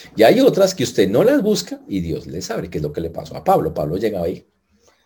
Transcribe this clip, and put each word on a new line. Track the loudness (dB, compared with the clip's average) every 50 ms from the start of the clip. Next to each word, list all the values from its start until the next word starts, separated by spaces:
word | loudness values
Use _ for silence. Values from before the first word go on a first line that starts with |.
| -20 -12 0
Y | 4 6
hay | 6 6 6
otras | 6 4 4 4 2 2 2
que | -2 -4
usted | -2 0 0 0 2
no | 2 2 4
las | 4 2 2
busca | 2 2 0 0 -2 -6 -12 -14 -10
y | -6 -6 -4
Dios | -4 -4 -6 -6 -8
les | -10 -10 -10 -10 -8
abre, | -8 -8 -8 -8
que | -6 -6
es | -6
lo | -6 -6
que | -6
le | -8 -8
pasó | -8 -10 -12 -12 -14
a | -6 0
Pablo. | 0 2 2 2 -2 -4
Pablo | -4 -4 -4 -4
llegaba | -2 -2 -2 -2 -2 -4
ahí, | -4 -6 -6 -12 _ _ _ _ _ _ _ _ _ _ _ _